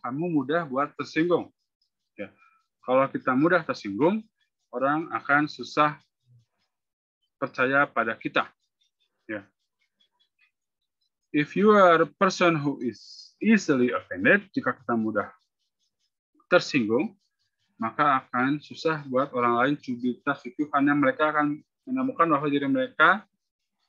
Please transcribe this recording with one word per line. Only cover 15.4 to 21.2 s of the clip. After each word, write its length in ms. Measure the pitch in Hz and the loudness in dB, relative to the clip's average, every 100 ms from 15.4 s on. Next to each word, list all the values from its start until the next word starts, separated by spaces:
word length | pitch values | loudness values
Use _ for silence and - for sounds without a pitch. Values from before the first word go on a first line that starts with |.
| _ _ _ _ _ _ _ _ _ _ - | _ _ _ _ _ _ _ _ _ _ 0
tersinggung, 680 | 175 - 147 104 120 220 - _ _ _ _ _ - | 0 2 -2 0 0 -2 -10 _ _ _ _ _ -10
maka 480 | 113 - 147 131 - | -6 -2 0 0 -2
akan 320 | 123 131 147 | -2 -2 -4
susah 480 | - 123 160 156 143 | -10 -6 -4 -4 -4
buat 240 | 127 135 123 | -4 -2 -2
orang 160 | 120 120 | 0 0
lain 160 | 135 147 | 0 -2
to 160 | - 120 | -6 -6
be 160 | 123 117 143 | -6 -4 -6
trust 240 | 139 123 | -8 -8
with 80 | - | -8
you, 80 | 147 | -4
karena 300 | 143 143 147 | 0 2 2
mereka 320 | 131 127 | 0 0